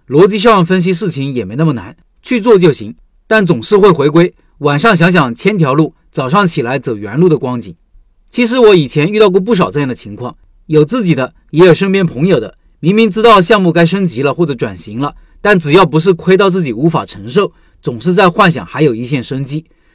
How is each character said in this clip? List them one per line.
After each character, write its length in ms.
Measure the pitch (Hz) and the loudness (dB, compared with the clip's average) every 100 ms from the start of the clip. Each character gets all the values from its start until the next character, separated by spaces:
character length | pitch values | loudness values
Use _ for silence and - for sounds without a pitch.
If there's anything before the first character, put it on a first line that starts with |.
| - | -2
逻 200 | 139 196 | 2 2
辑 120 | 208 | 4
上 260 | 226 202 170 | 2 2 2
分 160 | 185 | 0
析 100 | 175 | -2
事 200 | 175 202 | -2 -4
情 200 | 139 135 | -6 -6
也 140 | 127 92 | -6 -6
没 100 | 123 | -2
那 80 | |
么 100 | 160 | -2
难， 220 | 120 95 - _ _ | -2 -10 -20 _ _
去 180 | - 247 | -6 -2
做 160 | 226 196 | 2 4
就 160 | 170 | 4
行， 220 | - 107 - _ _ - | 0 -8 -16 _ _ -2
但 180 | 220 175 | 0 2
总 160 | 123 | -2
是 160 | - 208 | 0 4
会 140 | 202 | 4
回 180 | 160 143 | 2 2
归 240 | 160 175 - _ - | 2 0 -2 _ -6
晚 200 | 147 143 | -2 0
上 180 | 226 175 | 2 2
想 140 | 170 | 2
想 240 | 175 127 117 | 2 0 -2
千 200 | 190 208 | -2 0
条 200 | 143 143 | 0 0
路， 180 | 156 - _ | -2 -6 _
早 160 | - 131 | -8 -2
上 200 | 196 185 | 0 0
起 160 | 147 | -2
来 160 | 117 135 | -4 -4
走 160 | 131 107 | -6 -8
原 200 | 101 131 | -6 0
路 140 | 180 | 2
的 80 | 143 | 0
光 240 | 127 120 | -2 -8
景。 140 | 104 - _ _ _ _ _ | -12 -18 _ _ _ _ _
其 160 | - | -4
实 140 | 233 254 | -2 4
我 160 | 220 | 4
以 140 | 185 131 | 4 2
前 200 | 147 165 | -2 0
遇 80 | 214 | 2
到 100 | 208 | 2
过 100 | 190 | 2
不 140 | 190 | 0
少 160 | 190 101 | 0 -2
这 100 | 147 | -2
样 80 | 135 | -6
的 60 | |
情 220 | 117 101 104 | -8 -12 -14
况， 200 | 123 - _ _ - | -14 -14 _ _ -2
有 180 | 151 | 0
自 200 | 151 254 | 0 0
己 100 | 185 | -2
的， 220 | 131 127 _ _ | -2 -4 _ _
也 120 | 151 | 4
有 80 | 180 | 4
身 200 | 156 196 | 4 2
边 120 | 196 | 0
朋 220 | 175 120 185 | -2 -2 0
友 140 | 147 | 0
的。 180 | 104 - _ _ | -4 -12 _ _
明 160 | 156 208 | 0 2
明 120 | 226 | 2
知 140 | 196 | 2
道 180 | 233 202 | 4 4
项 220 | 170 214 | 4 2
目 100 | 180 | 2
该 140 | 165 165 | 2 0
升 220 | 196 180 | 0 -4
级 160 | 113 | -4
了 100 | 139 | -6
或 140 | 151 156 | -4 -4
者 80 | 120 | -4
转 200 | 120 90 | -8 -10
型 240 | 107 110 | -12 -8
了， 140 | 143 - _ _ | -8 -10 _ _
但 180 | 202 190 | -2 0
只 140 | 147 | 2
要 120 | 175 170 | 0 2
不 140 | 156 | 0
是 120 | 190 | 0
亏 240 | 170 180 190 | 0 0 2
到 140 | 196 | 2
自 140 | 185 | -2
己 100 | 143 | -4
无 160 | 110 160 | -2 -2
法 160 | 156 98 | -2 -6
承 240 | 98 107 | -14 -6
受， 240 | 175 196 - _ _ | -4 -4 -6 _ _
总 180 | - 117 | -10 -6
是 120 | 160 | -2
在 140 | 180 185 | 2 2
幻 240 | 220 190 | 2 0
想 140 | 135 85 | 0 -6
还 160 | 131 | -2
有 140 | 151 113 | -2 -2
一 100 | 123 | -6
线 160 | 139 | -6
生 240 | 113 135 131 | -6 -8 -8
机。 200 | 151 - _ _ | -10 -12 _ _